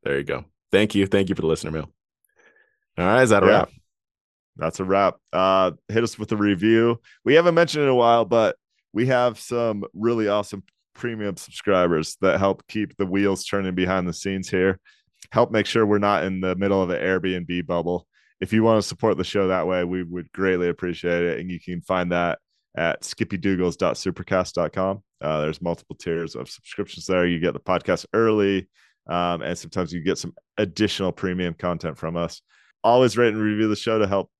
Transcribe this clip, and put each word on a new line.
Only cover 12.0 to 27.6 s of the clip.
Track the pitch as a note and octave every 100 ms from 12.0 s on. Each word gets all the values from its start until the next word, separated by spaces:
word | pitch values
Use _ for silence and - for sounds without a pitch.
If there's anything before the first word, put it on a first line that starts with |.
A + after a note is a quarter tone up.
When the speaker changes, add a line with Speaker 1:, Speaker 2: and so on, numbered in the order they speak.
| D#2+ -
Speaker 2:
that | F#2+ F#2
help | G2 F#2+ _
keep | A2 G2+ _
the | F#2+
wheels | G2 G2+ F#2+
turning | - G2+ F#2+
behind | F#2 F2+ F#2+ F2+
the |
scenes | E2 G2 F#2+ F#2
here, | F#2+ F#2+ F#2+ _ _ _ _ -
help | - A#2
make | A2 G#2
sure | A#2 G#2+
we're | G#2
not | G2+ G2
in | F2 F#2
the | F#2 F2+
middle | G2 G2
of | F#2
an | F2+
Airbnb | F2 F#2+ F#2 F2+ F2 F2 D#2+
bubble. | F2 E2+ F2 _ _ _ _
If | F#2+
you | A2
want | A2 A2
to | G2+
support | - A2+ D#2+
the |
show | F2+ G#2 F#2+
that | F#2 F2
way, | F#2
we | F2+ F#2
would | F2 F2+ E2
greatly | - F#2+ F2+ F2
appreciate | E2+ F2+ E2+ F2 F2
it. | F2 C#2+
And | F2+
you | F2
can | - F2
find | - F#2 F2+
that | F2 F2 - _ _ _ -
at | E2 -
skippydougals | - - A2 F#2+ G2 F#2 F2+ E2
dot | F2+ -
supercast | F#2+ F2+ F#2 G#2 F#2
dot | - D#2+
com. | G2 F#2+ G2 _ _
Uh, | D2+ D#2
there's | D2+ D#2
multiple | E2+ E2 _ -
tiers | - E2 E2 -
of | B1+
subscriptions | - - - G2 - -
there. | F#2 F2
You | F2
get | E2+
the | -